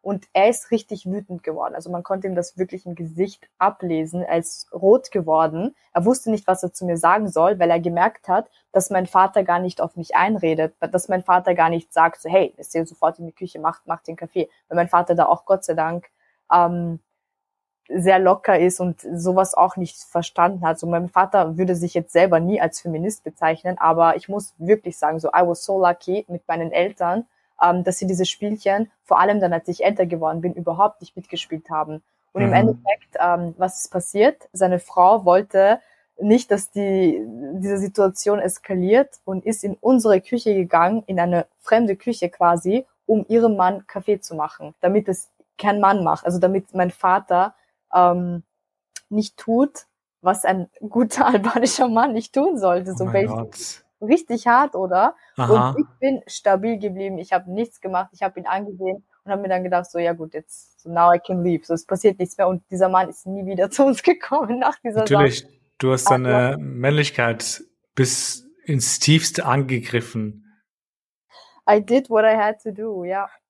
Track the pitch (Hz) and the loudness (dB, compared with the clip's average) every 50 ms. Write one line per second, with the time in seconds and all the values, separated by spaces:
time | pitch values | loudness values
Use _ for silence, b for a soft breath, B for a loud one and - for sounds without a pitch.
0 | _ 196 202 190 - _ _ 185 196 220 240 - - - 233 220 - _ 214 185 | _ -4 -4 -4 -8 _ _ 4 4 4 4 2 -2 -2 -2 -2 -2 _ -14 -12
1 | _ 180 190 208 202 _ 180 170 _ 160 156 - - - - 156 170 175 180 175 | _ -8 -8 -8 -8 _ -14 -10 _ -8 -6 -6 -6 -8 -8 -10 -12 -10 -10 -10
2 | 175 - 196 190 190 196 185 175 175 - _ 180 185 185 - 185 _ 175 175 165 | -6 -6 -6 -4 -4 -4 -4 -4 -6 -6 _ -6 -6 -6 -6 -14 _ -14 -12 -12
3 | 170 160 160 165 190 202 202 _ - _ _ _ 185 202 202 _ 185 175 165 160 | -12 -12 -4 -4 -4 -4 -4 _ -20 _ _ _ -2 -2 -2 _ -6 -4 -4 -4
4 | 160 165 170 180 180 - 165 170 170 - - - - _ - 175 185 196 220 262 | -4 -6 -6 -8 -4 -2 -2 -4 -4 -6 -14 -16 -18 _ -10 -2 4 4 4 4
5 | 262 - - 196 165 156 156 156 160 160 156 165 196 269 _ _ _ _ _ 175 | 2 -4 -6 -6 -2 0 0 2 2 0 -2 -4 -6 -8 _ _ _ _ _ 0
6 | 175 220 254 262 - 226 220 208 - - 185 185 - 180 _ - 185 175 170 165 | 2 2 0 0 0 -4 -4 -2 0 -2 -2 -2 -4 -10 _ -8 -6 -4 -4 2
7 | 165 170 185 214 214 196 - 160 165 185 208 185 175 170 170 170 170 175 170 170 | 2 2 2 2 0 -2 0 2 2 2 2 2 2 2 2 0 0 -2 0 0
8 | 165 165 - - _ - 180 202 - _ _ _ _ _ - 190 185 - 202 185 | 0 0 -2 -6 _ -2 -2 -2 -2 _ _ _ _ _ -2 -2 -2 0 -2 -2
9 | 185 175 - 190 190 190 - 214 190 180 175 180 185 185 - - 175 170 _ 170 | -2 2 4 4 4 4 2 -2 0 0 -2 -2 -2 -4 -4 -6 -6 -6 _ -14
10 | 160 - - 151 180 202 220 190 170 160 160 156 160 160 _ _ 165 160 - 180 | -12 -2 0 0 2 2 0 0 0 -2 0 0 -2 -4 _ _ -8 -4 -4 -4
11 | 180 - 190 185 185 - 180 180 180 185 180 175 160 165 170 170 - _ - 165 | -2 -2 -4 -4 0 2 0 2 2 0 0 2 2 0 0 -4 -6 _ 2 2
12 | 160 165 160 _ - 160 175 190 175 - _ - 156 - - 165 165 165 165 _ | 2 2 2 _ -8 0 2 2 2 2 _ -14 -20 -6 -6 -6 -6 -6 -4 _
13 | - 160 165 - 170 165 _ _ 185 180 - 160 156 160 170 - _ - 165 - | -2 -2 -2 -4 -16 -16 _ _ -16 -14 -14 -6 -6 -6 -6 -6 _ -10 -10 -10
14 | _ - 165 - 170 160 _ 185 156 b b b b _ - 170 170 175 - 175 | _ -16 -14 -14 -14 -6 _ -4 -4 b b b b _ -2 -2 0 2 2 0
15 | 175 175 170 170 160 - - - _ - 196 190 - - 160 165 156 160 170 175 | 2 2 2 2 4 2 2 -2 _ -2 -2 -2 0 -4 -4 -2 -2 -4 -6 -8
16 | - _ _ _ _ _ _ _ _ _ 165 180 175 170 175 175 170 170 165 160 | -12 _ _ _ _ _ _ _ _ _ 4 4 4 2 0 -4 -4 -6 -8 -10
17 | _ _ _ _ _ _ _ _ _ _ _ _ _ _ _ _ _ _ 135 185 | _ _ _ _ _ _ _ _ _ _ _ _ _ _ _ _ _ _ -6 0
18 | 170 190 190 185 190 180 196 190 - - 196 165 175 185 180 - 180 180 165 _ | 4 4 4 6 6 4 2 4 2 2 4 4 4 2 2 0 -4 -4 -6 _
19 | - - 170 170 170 185 185 190 190 185 - - 180 185 - 190 175 165 - - | -10 -10 -10 -4 -2 0 2 2 0 2 2 2 2 2 0 -6 -10 -10 -10 -20
20 | - - _ 175 165 - _ - 170 180 196 180 170 160 160 - - 170 170 170 | -20 -6 _ -6 -6 -4 _ 0 0 0 0 -2 -2 -2 -2 -2 -4 -4 -2 -2
21 | 175 180 _ 185 190 190 - 196 170 160 160 165 185 185 180 170 170 175 - 170 | -4 0 _ 0 0 2 2 0 2 0 0 -2 0 0 0 -2 -4 -4 -4 -6
22 | - - - 170 180 196 170 160 170 175 196 - - 160 - - - 175 160 156 | -6 0 2 2 4 4 4 2 2 0 0 0 -2 -4 -4 -8 -8 -8 -6 -4
23 | 170 214 208 - _ - - _ 170 160 165 160 _ 180 185 180 - 160 165 165 | -4 -6 -6 -8 _ -16 -8 _ -2 -2 -2 -2 _ -8 -4 0 0 0 2 4
24 | 170 165 - 175 - - 196 208 202 - _ _ 165 175 214 214 _ 180 175 - | 2 2 2 0 -4 -8 -8 -8 -8 -10 _ _ 2 2 2 2 _ -10 -8 -4
25 | - 151 160 160 160 151 - 175 180 175 170 165 - - 196 190 185 175 175 175 | -4 -2 -2 -2 -4 0 2 2 2 2 0 -4 -4 -4 0 2 2 2 0 0
26 | - - 185 208 208 - 175 175 _ - 165 165 165 165 - 170 175 208 214 _ | -4 -4 -4 -4 -4 -8 -12 -12 _ -6 -6 -4 -4 -2 0 0 -2 -2 -2 _
27 | 180 170 180 220 233 _ _ _ _ _ _ - - 175 175 180 180 185 180 - | -4 -2 -2 -4 -6 _ _ _ _ _ _ 0 2 2 2 2 0 -2 -4 -4
28 | 190 185 190 175 185 180 - _ 208 208 214 214 - 202 196 208 220 - _ _ | -4 -4 -2 -2 -2 -4 -4 _ -6 -6 -6 -4 -2 -2 0 0 -2 -6 _ _
29 | _ _ 190 190 208 208 208 208 190 175 170 165 - - 175 - - 190 208 - | _ _ 2 4 4 2 2 2 0 0 0 -2 -4 -6 -6 0 0 0 0 0
30 | 185 170 170 165 160 156 160 165 165 180 175 180 170 170 165 170 202 214 - _ | -2 -2 -2 -4 -4 -4 -4 -2 -4 -6 -6 -4 -6 -6 0 2 0 0 0 _
31 | 175 - _ 185 - _ - 165 - _ 165 156 _ - 165 156 151 156 156 156 | -20 -20 _ -20 -16 _ -12 -12 -10 _ -12 -12 _ -8 -6 -6 -6 -6 -8 -14
32 | _ _ _ _ _ _ _ 190 - - - 185 214 226 233 - - 196 208 - | _ _ _ _ _ _ _ -2 0 2 4 4 4 4 0 0 -4 -4 -4 -4
33 | _ _ _ - 170 175 175 175 175 170 165 - 185 185 - - - - - 180 | _ _ _ -2 0 0 2 0 -2 -6 -4 -4 -4 -4 -4 -8 -12 -6 -6 -6
34 | 175 - - 202 214 277 311 _ - - _ 180 190 185 180 175 - - - 185 | -6 -4 0 4 4 4 2 _ -20 -18 _ 0 0 2 2 -2 -4 -4 2 4
35 | 180 185 214 226 190 175 175 190 208 _ - 190 190 202 226 b b b b b | 6 6 6 4 4 4 4 4 2 _ 2 4 4 4 4 b b b b b
36 | b b _ - 233 208 214 254 247 _ 202 196 196 - _ 202 202 196 190 190 | b b _ -6 2 2 2 2 4 _ -2 -2 -2 -8 _ -4 -2 0 2 2
37 | 185 165 151 95 110 113 - 120 143 135 160 190 185 196 202 196 196 202 202 - | 4 2 2 0 -6 -10 -12 -14 -12 -10 -8 -6 -4 -4 -2 -2 -4 -4 0 2
38 | 196 190 190 - - 208 202 208 - 185 185 - - - 196 180 180 185 214 254 | 2 2 0 -2 -2 -2 0 0 -2 -4 -6 -8 -8 -6 -2 -2 2 4 4 4
39 | 277 269 - _ _ - 190 185 - 220 220 - - 202 190 _ - 233 262 247 | 2 0 -6 _ _ -8 -8 -6 -4 -6 -6 -4 -6 -8 -8 _ 2 2 2 4
40 | 226 220 202 190 - - 247 233 - 220 208 190 180 180 - 165 170 185 214 226 | 6 4 4 4 2 -2 -6 -2 0 0 0 0 0 2 2 2 4 2 2 -2
41 | 214 - 190 180 170 175 175 175 165 _ _ _ _ - 220 226 240 208 196 196 | -4 -4 -2 -2 0 2 0 0 -2 _ _ _ _ 2 2 2 2 0 -2 -4
42 | - 240 226 - 180 175 - _ 180 170 175 170 - 185 208 254 262 _ _ _ | -4 -6 -4 -4 -4 -6 -2 _ 2 2 2 2 0 0 -2 -2 -2 _ _ _
43 | _ - 220 214 190 - 220 233 226 226 214 196 180 185 196 196 196 - - 196 | _ 0 0 0 0 2 2 2 4 2 2 2 0 0 0 -4 -12 -12 -14 -8
44 | 190 - 208 202 - - 170 156 151 156 - - 156 151 _ _ - 180 196 214 | -2 -2 -2 -2 -4 -12 -8 -8 -8 -8 -8 -14 -18 -18 _ _ -2 0 2 2
45 | 208 208 185 - - _ _ _ _ _ _ - - 208 202 208 196 196 202 202 | 0 0 -6 -6 -8 _ _ _ _ _ _ -4 -2 -2 0 4 4 2 4 2
46 | 175 160 151 - - 170 180 175 175 180 196 190 190 _ - 185 180 180 - _ | 2 0 -2 -2 -2 -4 0 0 0 2 0 -2 -4 _ -4 -2 -2 -2 -2 _
47 | - 185 185 202 202 _ 180 175 185 214 _ _ _ _ _ _ _ _ - 180 | 0 2 2 0 0 _ 0 0 0 0 _ _ _ _ _ _ _ _ 2 4
48 | 180 175 175 180 180 175 175 175 - _ _ _ _ _ _ _ _ _ _ - | 4 4 4 0 -4 -6 -6 -8 -12 _ _ _ _ _ _ _ _ _ _ -20
49 | _ _ 208 214 208 - _ - - - 226 240 277 294 _ - - _ _ _ | _ _ -4 -4 -4 -4 _ -12 -4 -2 2 2 2 0 _ -14 -20 _ _ _
50 | _ _ _ _ - 180 202 208 - - 190 190 175 - _ _ - 214 - 226 | _ _ _ _ -2 -2 0 0 0 -2 -2 -2 -4 -10 _ _ -16 -4 0 0
51 | 254 220 - - 269 247 247 220 196 233 - - 233 262 - - 269 240 220 226 | 0 0 0 0 2 4 4 2 2 0 0 0 0 0 0 0 0 2 2 2
52 | 233 - 226 226 226 - - 269 285 392 349 240 190 185 175 180 185 185 190 - | 2 2 0 -4 -6 -4 -2 0 0 0 0 0 0 2 0 0 -2 -6 -6 -4
53 | 190 190 - 196 196 - 214 113 113 110 - - - - - - _ _ _ _ | -4 0 0 0 0 0 -4 -6 -8 -10 -12 -14 -14 -14 -16 -18 _ _ _ _
54 | 214 214 285 339 330 _ 277 226 - 240 240 254 294 277 - 180 190 180 175 185 | 0 2 2 2 2 _ -8 -4 0 2 2 2 2 0 -2 -6 -4 -2 0 2
55 | 208 285 - b b b b - 127 120 214 233 - 131 139 302 294 _ _ _ | 2 0 0 b b b b -4 2 4 4 4 4 2 0 -2 -4 _ _ _
56 | 262 269 269 - - - - - _ 202 196 190 196 226 233 202 202 208 180 190 | -2 -2 -2 -4 -8 -14 -18 -4 _ 0 0 2 0 -4 -6 -4 -6 -8 -8 -6
57 | 196 196 190 160 185 - 190 180 190 180 180 208 233 233 _ _ - 190 185 180 | -8 -8 -8 -10 -6 -2 -4 -4 -2 -4 -6 -6 -6 -6 _ _ -10 -6 -4 -4
58 | 185 185 _ _ 202 190 190 - 170 - 185 196 208 202 190 180 190 185 190 208 | -6 -6 _ _ -6 -6 _ -8 -6 -6 -6 -6 -6 -10 -10 -8 -6 -6 -6 -8
59 | _ _ _ _ _ 196 196 202 202 190 185 180 185 180 180 175 180 - - 170 | _ _ _ _ _ -8 -6 -6 -2 -2 -2 -2 -2 -2 -2 -2 -4 -4 -6 -2
60 | 170 170 170 165 160 160 - 151 160 _ - - - _ _ _ _ 165 170 170 | -2 -2 -2 -4 -10 -12 -12 -14 -14 _ -20 -20 -20 _ _ _ _ -6 0 4
61 | 170 175 175 175 175 - 185 180 175 180 170 160 - - 165 165 - - 190 190 | 6 6 6 4 0 -4 -4 -2 0 0 0 -2 -2 -4 -6 -6 -4 -6 -6 2
62 | - 214 196 - 185 180 - - 196 185 190 175 _ _ 190 180 190 185 185 185 | 2 2 2 2 -6 -6 -2 -2 0 0 0 -4 _ _ 0 0 0 2 4 2
63 | 190 - - - - 190 190 196 196 185 196 180 190 202 - - 277 277 254 - | 0 0 -6 -14 -12 -12 -10 -8 -8 -8 -2 -2 -2 -2 2 2 2 2 2 2
64 | - 359 349 - - - - 302 277 208 233 247 262 285 294 _ _ 240 208 220 | 2 0 0 0 -2 -4 -2 -2 -2 -2 -2 0 0 -2 -2 _ _ -4 -2 -2
65 | 220 214 208 - 143 131 120 - - _ _ _ _ _ _ _ - 131 131 127 | 2 4 4 4 4 4 2 -2 -12 _ _ _ _ _ _ _ 0 0 0 2
66 | - 147 135 127 127 123 123 123 123 127 139 151 147 139 131 120 127 139 147 151 | 2 2 2 2 2 2 2 2 2 0 -2 -6 -10 -12 -8 -2 0 0 2 2
67 | 143 143 - - 120 117 113 113 - - - - - _ _ _ _ _ _ - | 0 0 0 0 0 0 -2 -4 -6 -10 -10 -10 -14 _ _ _ _ _ _ 0
68 | 131 123 - - - - - - _ 277 320 _ _ - 147 131 113 - - - | 0 0 0 -4 -6 -8 -10 -12 _ _ _ _ _ -4 -4 -2 -2 -4 -4 -2
69 | - 147 156 160 160 - - - - 127 123 143 135 131 131 120 110 - - 117 | 2 4 4 4 2 -2 -6 -4 -2 -2 -2 -2 0 -2 -4 -6 -6 -4 -4 -4
70 | 110 - - 113 107 107 104 - b b b b b _ _ _ _ _ _ _ | -4 -4 -8 -8 -8 -8 -10 -14 b b b b b _ _ _ _ _ _ _
71 | _ _ _ _ _ b b b b b b b b - 208 214 208 202 233 269 | _ _ _ _ _ b b b b b b b b 2 2 2 4 2 0 0
72 | 269 - 226 214 220 220 220 220 202 214 214 214 _ 220 190 202 220 226 208 185 | 2 2 2 4 4 4 2 2 0 -2 -2 _ _ -12 -10 -10 -10 -8 -8 -8
73 | 175 175 185 196 202 - - _ _ | -8 -6 -6 -6 -6 -8 -12 _ _